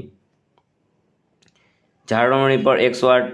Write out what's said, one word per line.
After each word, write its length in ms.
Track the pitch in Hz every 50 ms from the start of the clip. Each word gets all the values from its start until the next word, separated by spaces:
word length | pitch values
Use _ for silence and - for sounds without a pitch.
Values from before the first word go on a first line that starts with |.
| - - - _ _ _ _ _ _ _ _ _ _ _ _ _ _ _ _ _ _ _ _ _ _ _ _ _ _ _ _ _ _ _ _ _ _ _ _ _ _ -
જાળવણી 480 | 110 113 120 127 135 135 135 135 135
પર 200 | 120 107 131 127
એકસો 300 | - 120 127 123 - 135
આઠ 240 | 127 127 127 123 127